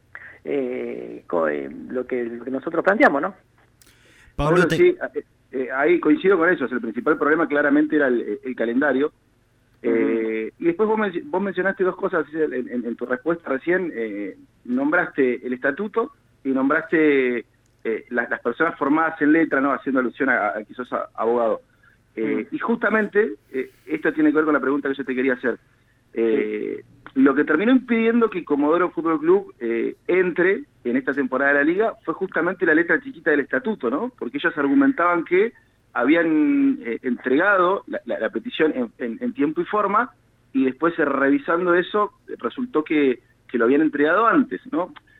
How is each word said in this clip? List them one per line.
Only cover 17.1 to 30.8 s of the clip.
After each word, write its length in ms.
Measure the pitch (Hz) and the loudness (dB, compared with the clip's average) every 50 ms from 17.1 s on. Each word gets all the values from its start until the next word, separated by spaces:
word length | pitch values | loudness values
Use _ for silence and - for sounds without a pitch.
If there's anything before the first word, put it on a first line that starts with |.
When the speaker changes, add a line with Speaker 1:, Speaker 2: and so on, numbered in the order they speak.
| 143 135 127 123 123 117 - _ _ _ _ _ _ _ - | 4 4 2 0 -2 -4 -6 _ _ _ _ _ _ _ -6
Speaker 3:
eh, 220 | 113 110 95 - - | -6 -6 -6 -6 -6
las, 200 | 123 120 120 117 | -4 -4 -4 -4
las 100 | 120 - | -4 -6
personas 360 | - 120 113 - 160 170 - - | -4 -4 -2 -2 -2 -2 -2 -2
formadas 440 | 147 139 147 160 165 156 160 - | 0 0 2 2 0 0 -2 0
en 100 | 147 147 156 | 2 4 4
letra, 280 | 165 160 151 151 135 | 4 2 2 0 0
¿no? 100 | 135 143 131 | 0 0 -2
Haciendo 260 | 120 - 139 127 135 | -2 -4 -2 -2 0
alusión 300 | 123 117 - - 139 135 | 0 -2 -2 -2 -2 0
a, 200 | 123 107 98 104 | 0 0 0 -2
a 140 | - 110 107 | -2 -4 -8
que 100 | - - | -12 -12
sos 180 | - 123 - 131 | -14 -10 -6 -6
a-, 160 | 107 - - _ | -6 -6 -6 _
abogado. 460 | - 110 113 120 120 117 110 101 - - _ _ _ _ _ _ _ _ _ - | -4 -2 0 0 0 0 0 -2 -2 -6 _ _ _ _ _ _ _ _ _ -8
Eh, 320 | - - 294 - - 220 - | -6 -4 -2 -2 -4 -4 -6
Speaker 1:
Mm. 40 | 311 | -8
Speaker 3:
y 40 | 302 | -6
justamente, 720 | - - 233 233 233 202 214 220 208 202 - 202 220 254 302 - _ _ | -2 -2 -2 -2 -2 -2 0 0 -2 0 0 0 0 0 -2 -8 _ _
eh, 200 | - 131 131 - _ _ _ - | -8 -8 -8 -8 _ _ _ -8
esto 260 | 151 156 - 165 139 | -6 -4 -2 -2 0
tiene 160 | 151 156 151 | 2 2 2
que 60 | 139 | 4
ver 100 | 156 156 | 2 2
con 80 | 156 151 | 2 2
la 60 | 135 | 0
pregunta 280 | 123 127 143 147 139 143 | 2 0 -2 -2 -2 -4
que 60 | 135 | -4
yo 80 | - 135 | -6 -6
te 120 | 127 127 | -6 -4
quería 180 | 123 127 135 127 | -2 0 0 -2
hacer. 240 | 127 - 123 104 - _ _ _ _ _ _ _ _ _ _ - | -2 -2 -4 -4 -4 _ _ _ _ _ _ _ _ _ _ -4
Eh, 680 | 117 113 113 110 107 107 107 107 104 107 101 98 - - _ - _ - - | -2 0 0 0 0 -2 -2 -4 -6 -6 -8 -8 -10 -12 _ -20 _ -20 -6
Speaker 1:
Sí. 80 | - 135 | 0 4
Speaker 3:
lo 120 | 131 139 131 | 4 4 4
que 100 | 143 147 | 4 2
terminó 280 | 143 156 160 202 233 | 2 2 2 4 4
impidiendo 580 | 262 254 247 - 240 226 226 226 233 240 226 214 | 4 2 2 2 0 0 2 2 2 2 2 0
que 160 | 208 180 147 | 0 -2 -4
Comodoro 460 | - 147 139 147 147 160 175 180 170 | -2 -2 0 2 2 2 2 0 0
Fútbol 280 | - 170 156 165 165 151 | -2 -4 -2 -2 -2 0
Club, 340 | 147 165 185 202 190 - - - | 2 4 4 4 2 -2 -12 -8
eh, 360 | 120 113 117 117 113 113 - - _ - | -6 -4 -2 -2 -2 -4 -6 -8 _ -2
entre 560 | 175 185 180 180 160 - 170 190 202 254 294 - _ _ | 0 2 2 2 2 2 2 2 2 0 -4 -12 _ _